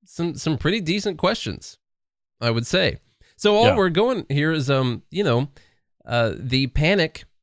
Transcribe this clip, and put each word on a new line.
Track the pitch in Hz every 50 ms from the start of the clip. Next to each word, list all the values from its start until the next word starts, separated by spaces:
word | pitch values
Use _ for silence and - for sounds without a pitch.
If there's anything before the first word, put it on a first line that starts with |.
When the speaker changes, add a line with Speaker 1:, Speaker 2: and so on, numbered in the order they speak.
| _
Speaker 1:
some, | _ - - 170 170 151
some | 147 - 160 160 123
pretty | - 151 190 226
decent | 196 156 180 208 196 214 185 156
questions, | - 175 226 - - - 85 - - - - _ _ _ _ _ _ _ _ _ _ _ _ _
I | 117 120
would | 113 113 120
say. | - - 196 190 - - - _ _ _ _ _ _ _
So | _ - 208 208
all | 208 226
Speaker 2:
Yeah. | 240 -
Speaker 1:
we're | 220 196 180
going | 160 165 214 240 262 220 - _
here | 135 143 147 156 160
is, | 156 139 127
um, | 139 131 131 127 120 - - _
you | - 170 208
know, | 170 120 120 135 143 - - - _ _ _ _ _ _ _ _
uh, | - - 120 117 110 92
the | - - 131 123 131 135
panic | 131 - - 151 156 196 208 165 160 _ - - - _ _